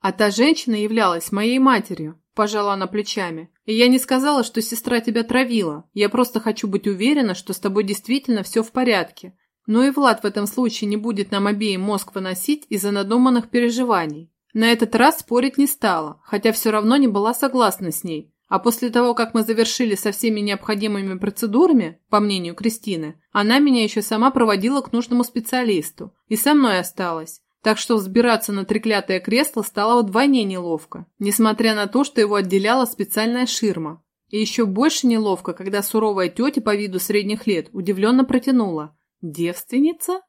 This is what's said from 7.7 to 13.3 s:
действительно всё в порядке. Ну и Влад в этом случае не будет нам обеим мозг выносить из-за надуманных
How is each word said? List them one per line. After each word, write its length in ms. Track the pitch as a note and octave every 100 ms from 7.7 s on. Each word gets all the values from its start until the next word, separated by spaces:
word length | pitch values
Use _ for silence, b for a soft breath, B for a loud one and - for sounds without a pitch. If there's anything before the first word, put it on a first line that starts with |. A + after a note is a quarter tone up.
| G3
действительно 640 | G3+ G3+ - C4 C4+ A3
всё 180 | F#3+ A3+
в 80 | A3
порядке. 680 | - B3+ G#3 E3+ - F#3 _ _ _ -
Ну 160 | A3
и 80 | C4+
Влад 320 | C4+ C#4 G#3+
в 20 |
этом 220 | - G#3 G#3
случае 420 | - B3 - G#3
не 80 | G#3
будет 360 | A3 G3+ -
нам 140 | G3+ G3+
обеим 340 | G#3 G#3+ F#3+
мозг 340 | G3 G3+ -
выносить 500 | G3 F#3+ F#3 - D4+ -
из-за 240 | G#3 G3+
надуманных 580 | G3+ G3 A#3 B3+